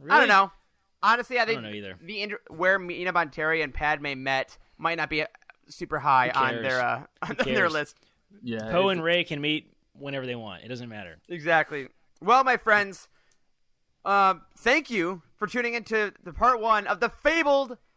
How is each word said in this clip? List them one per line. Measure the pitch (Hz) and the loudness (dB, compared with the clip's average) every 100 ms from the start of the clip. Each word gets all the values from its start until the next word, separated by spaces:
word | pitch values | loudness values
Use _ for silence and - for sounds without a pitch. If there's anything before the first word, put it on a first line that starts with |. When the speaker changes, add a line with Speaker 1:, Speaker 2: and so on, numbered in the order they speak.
| 143 | 2
Speaker 1:
don't | 294 | 4
Speaker 2:
Really? | 240 | 6
Speaker 1:
know. | 196 196 - _ _ _ _ | 6 4 -2 _ _ _ _
Honestly, | 202 233 233 247 | 2 2 0 -2
I | |
Speaker 2:
I | 220 | 0
Speaker 1:
think | 139 | -2
Speaker 2:
don't | 110 | -6
know | 104 | -10
either. | 101 90 | -10 -12
Speaker 1:
the | 165 214 | -12 -8
inter-, | 208 196 - | -8 -10 -10
where | 160 180 196 | -2 2 2
Mina | 180 170 180 | 0 -8 -2
Bonteri | 180 160 160 156 160 | -2 -2 -2 -2 0
and | 147 | -2
Padme | - 151 151 143 131 | -2 -2 -2 -4 -6
met | 135 135 - - _ - | -2 -2 -4 -10 _ -6
might | 160 165 | -4 -2
not | 151 | -2
be, | 151 | -4
uh, | 151 _ _ _ - | -4 _ _ _ -20
super | - 175 151 | -12 -8 -2
high | 143 131 123 | 4 4 4
Speaker 2:
Who | 127 | 2
Speaker 1:
on | 131 | 0
Speaker 2:
cares? | 120 | 0
Speaker 1:
their, | 123 127 120 | 0 0 0
uh, | 117 | -2
<laughs> | 147 - 160 | -6 -10 -6
Speaker 2:
Who | |
Speaker 1:
on | - | -2
their | 185 131 | 0 2
Speaker 2:
cares? | 175 | 2
Speaker 1:
list. | 156 147 - _ _ _ _ | 0 -6 -10 _ _ _ _
Speaker 3:
Yeah, | 120 110 110 | -8 -6 -2
Speaker 2:
Poe | 131 196 | 2 2
Speaker 3:
it | |
Speaker 2:
and | 180 | 2
Rey | 165 175 | 2 0
can | 170 147 | 0 -4
meet | 147 151 - _ _ | -2 -4 -6 _ _
whenever | - 139 139 127 | -16 -10 -8 -6
they | |
want. | 120 110 90 | -8 -10 -12
It | 113 | -12
doesn't | 123 120 | -12 -12
matter. | 107 90 80 - | -12 -14 -16 -14
Speaker 1:
Exactly. | 170 151 165 151 151 131 _ _ _ | -6 2 2 2 -4 -12 _ _ _
Well, | 180 254 | 2 4
my | 262 240 | 4 0
friends, | - 208 202 180 - _ _ _ _ _ _ _ _ _ | 2 2 2 -8 -20 _ _ _ _ _ _ _ _ _
um, | - 196 190 175 - - | 0 4 4 2 -6 -4
thank | 226 294 269 | 2 2 0
you | 220 170 190 - - | -2 -2 -4 -12 -10
for | 208 | -6
tuning | 247 240 | -2 -2
into | 233 208 220 208 - | -4 -2 -2 -2 -6
the | 175 | -12
part | 151 233 247 | 0 2 2
one | 220 214 202 | 2 0 0
of | 190 | -2
the | 233 | -2
fabled | - 294 330 294 277 262 247 _ | 0 0 2 4 2 0 -8 _